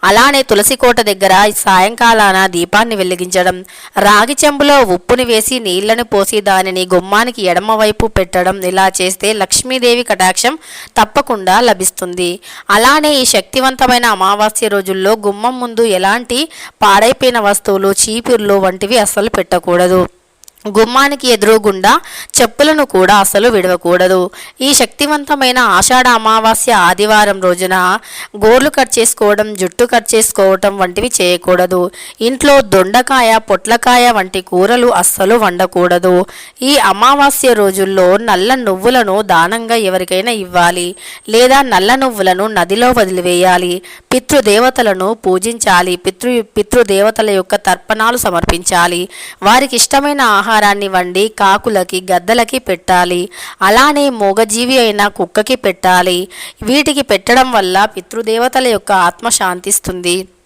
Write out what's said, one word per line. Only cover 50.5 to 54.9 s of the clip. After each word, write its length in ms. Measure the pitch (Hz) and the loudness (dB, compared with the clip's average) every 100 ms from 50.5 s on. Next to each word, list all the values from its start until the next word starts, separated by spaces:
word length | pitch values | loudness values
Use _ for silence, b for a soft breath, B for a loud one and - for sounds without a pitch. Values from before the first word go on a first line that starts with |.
ఆహారాన్ని 380 | 220 208 202 202 | 2 2 0 -2
వండి 440 | 185 180 180 214 - | -2 -2 -2 -2 0
కాకులకి, 680 | 196 202 233 202 180 185 185 | 0 2 0 -2 -2 -6 -2
గద్దలకి 460 | 180 180 240 226 262 | -4 0 -2 0 -4
పెట్టాలి. 680 | - 180 - 180 180 175 185 B B B | -6 -6 0 0 0 -2 -6 B B B
అలానే 480 | 190 220 277 294 285 | 0 2 2 2 -2
మూగజీవి 680 | 240 202 196 220 220 247 262 | 0 -2 0 -2 -2 0 2
అయిన 300 | 226 | 0